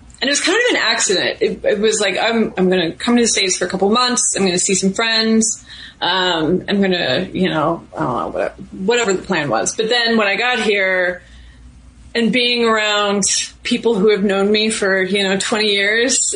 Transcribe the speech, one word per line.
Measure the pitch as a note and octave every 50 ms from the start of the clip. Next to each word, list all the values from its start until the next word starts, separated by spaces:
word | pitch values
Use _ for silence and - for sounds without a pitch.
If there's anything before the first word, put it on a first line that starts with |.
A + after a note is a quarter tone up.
| - - - -
And | A#3
it | C#4
was | C#4+ -
kind | - D4+ G4
of | A#4 B4 A#4 D#4
an | B2+
accident. | - A3 A#3+ - - - F#3 E3 B2+ A2 - -
It, | - G2 F#2+ - -
it | G#2+ G#2+ G2
was | G#3+ G#3+ - -
like, | G#3 F#3+ F#3
"I'm, | - G#3 A3+ A#3 A3+ G#3+ - -
I'm | F3 F#3 F#3
gonna | F#3 F3+ E3 D#3+
come | - - - A#3+ A#3+
to | A#3+
the | A#3
States | A3 - G#3+ G3 F#3 F3+
for | - F3+
a | F3
couple | F#3 F3+ G3 G3+
months. | A3 B3 B3 A#3+ A#3+ - - - -
I'm | F#3+ G3
gonna | F#3 F3 F3+
see | - - F#3+
some | F#3+ G3 G3 F#3+
friends. | - A3+ A3+ A3+ A3 A3+ A3 A3 A3+ G#3+ - - - - - - - - - - -
Um, | - F3 F#3 F#3+ F#3 F3+ E3+ D#3+ D#3 D#3 F#3 F#3 -
I'm | G3 G3+ G3
gonna, | G3 F#3 F3+ E3+ E3 C3 B2+ E3 F#3 F3+
you | - F#3 F#3 D#3+
know, | D#3 D#3 C#3+ E3+ - - - - -
I | -
don't | - C3 A#2
know, | A2 E2 G#2
whatever, | - F2+ F#2+ - - - - -
whatever | - - F#3 G#3+ A#3+ A#3+ A#3 G3 F#3+
the | -
plan | - - F#3 D#3+ D3 -
was." | - A2 - - -
But | - A3
then | A3 A#3+ A#3+ A#3 A3+ A3+
when | A3 G#3
I | G3 G3
got | F#3+ A#3+ B3 B3 A3
here | G#3 A3 G3+ G3+ F#3+ F#3+ F#3 F#3 F3+ F3+ F3+ F3+ - - - - - - - - - - - - - - - - - - -
and | A#3 A#3 G#3+ B3+
being | B3 A#3+ A#3+ A#3+ A#3 A#3
around | A3+ A3+ G#3+ G#3+ G#3 G#3 G#3 G#3 G3+ G3+ G3+ G3 - - - - - - - -
people | - A#3+ A#3 - A3+ A#3
who | F#3+ G#3 G#3+
have | G#3 F#3+ G3+
known | G3+ F#3+ G3 G3 G#3
me | G#3+ G#3+ A3 A3
for, | G#3+ - G#3 F#3+ F#3+ F#3+
you | F#3+ F#3 G3+ G3+ G3
know, | F#3+ G3
twenty | F#3+ - - A#3 G#3+ G#3+ G#3
years | G3+ G3+ G3 G#3 A3 A#3 A#3+ C4 B3 - - - -